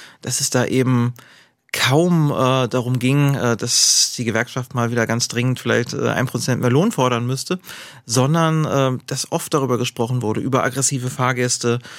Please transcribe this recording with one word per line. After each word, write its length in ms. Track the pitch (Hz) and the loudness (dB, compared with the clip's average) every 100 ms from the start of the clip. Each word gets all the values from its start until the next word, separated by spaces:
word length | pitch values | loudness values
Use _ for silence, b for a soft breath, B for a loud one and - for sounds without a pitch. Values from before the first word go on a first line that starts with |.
| B B | B B
dass 200 | - 123 | -6 -4
es 100 | 139 | 0
da 140 | 127 | 0
eben 500 | 120 120 127 123 120 123 B B B B - | 2 2 2 2 0 -4 B B B B -8
kaum, 600 | - 120 139 180 170 147 | -2 2 4 4 4 2
äh, 340 | 104 127 131 123 | 2 2 2 2
darum 320 | 127 120 127 | -2 0 0
ging, 380 | 127 143 143 135 | 2 2 2 2
äh, 200 | 120 113 | 0 0
dass 580 | 123 - - - - - | 0 2 2 2 0 -2
die 80 | |
Gewerkschaft 500 | 117 113 120 135 123 | -2 -2 -2 -6 -6
mal 160 | 123 117 | -4 -2
wieder 160 | 120 113 | 0 0
ganz 220 | 113 - | 0 -2
dringend 320 | 117 127 123 | -2 -2 -2
vielleicht, 320 | 120 113 117 | 0 0 0
äh, 160 | - 120 | -2 -2
ein 180 | 110 131 | 0 -2
Prozent 340 | 123 120 120 | -2 -2 0
mehr 100 | 123 | 2
Lohn 200 | 135 214 | 2 2
fordern 380 | 180 127 117 120 | 2 0 0 -2
müsste, 320 | 131 - 185 B B B B - | -6 -6 -8 B B B B -2
sondern, 580 | 120 131 165 160 160 | 2 2 4 2 2
äh, 340 | 151 135 131 127 - | 0 2 0 -2 -6
dass 240 | 139 - | -8 -4
oft 240 | 165 - | -6 -2
darüber 240 | 156 131 120 | -2 0 0
gesprochen 420 | 123 - 117 123 | -2 -2 -2 -2
wurde, 200 | 107 107 | -2 -2
über 240 | - 127 | 0 0
aggressive 460 | 127 131 131 135 127 | 0 0 -2 -2 -6
Fahrgäste, 680 | - 127 123 123 - 120 120 B | -2 -2 0 -2 0 0 -2 B